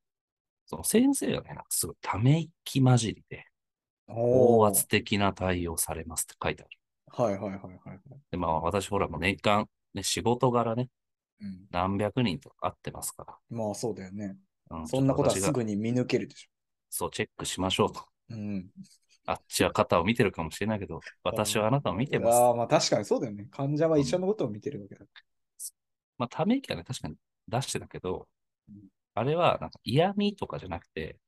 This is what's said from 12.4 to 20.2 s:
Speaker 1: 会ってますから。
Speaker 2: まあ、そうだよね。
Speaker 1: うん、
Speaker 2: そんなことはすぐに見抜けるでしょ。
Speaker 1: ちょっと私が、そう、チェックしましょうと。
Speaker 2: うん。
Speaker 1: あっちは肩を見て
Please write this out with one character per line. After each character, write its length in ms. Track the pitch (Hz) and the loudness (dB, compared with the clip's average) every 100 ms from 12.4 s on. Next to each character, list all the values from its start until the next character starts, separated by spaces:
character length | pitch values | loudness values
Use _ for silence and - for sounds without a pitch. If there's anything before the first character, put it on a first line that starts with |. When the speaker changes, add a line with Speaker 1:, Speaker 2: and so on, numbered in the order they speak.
| - - | -10 -8
Speaker 1:
会 100 | 90 | -8
っ 60 | - | -6
て 120 | - | -12
ま 100 | - | -10
す 80 | - | -10
か 120 | - | -12
ら。 320 | - - - 117 | -16 -18 -12 -6
Speaker 2:
ま 140 | 107 | -6
あ、 40 | |
そ 160 | 98 117 | -4 -6
う 40 | |
だ 100 | 98 | -6
よ 80 | 92 | -10
ね。 240 | 101 101 95 _ _ - | -10 -10 -12 _ _ -14
Speaker 1:
う 120 | 82 | -10
ん、 60 | 80 | -4
Speaker 2:
そ 120 | 131 | 0
ん 60 | 135 | 2
な 60 | |
こ 100 | 135 | 2
と 60 | 127 | 2
は 40 | |
す 160 | 98 98 | 2 0
ぐ 140 | 131 | 0
に 100 | 110 | -2
見 180 | 101 113 | -2 0
抜 140 | 123 123 | 0 0
け 120 | 180 | 0
る 100 | 147 | -2
で 80 | - | -12
し 100 | - | -20
ょ。 0 | |
Speaker 1:
ち 0 | |
ょ 0 | |
っ 40 | |
と 0 | |
私 0 | |
が、 20 | _ _ _ _ | _ _ _ _
そ 160 | - 82 | -6 -6
う、 40 | |
チ 120 | - | -4
ェ 40 | - | -6
ッ 40 | - | -6
ク 80 | |
し 160 | - - | -8 -2
ま 100 | 92 | -2
し 100 | 92 | 2
ょ 60 | 95 | 2
う 60 | |
と。 120 | - - _ - | 0 -16 _ -14
Speaker 2:
う 60 | 110 | -10
ん。 340 | 104 98 95 - - _ _ _ - | -6 -6 -8 -16 -20 _ _ _ -6
Speaker 1:
あ 80 | |
っ 80 | - - | -6 -4
ち 160 | - | 0
は 80 | 90 | 2
肩 280 | - - 92 | 2 4 4
を 40 | |
見 100 | 90 | 2
て 80 | 120 | 2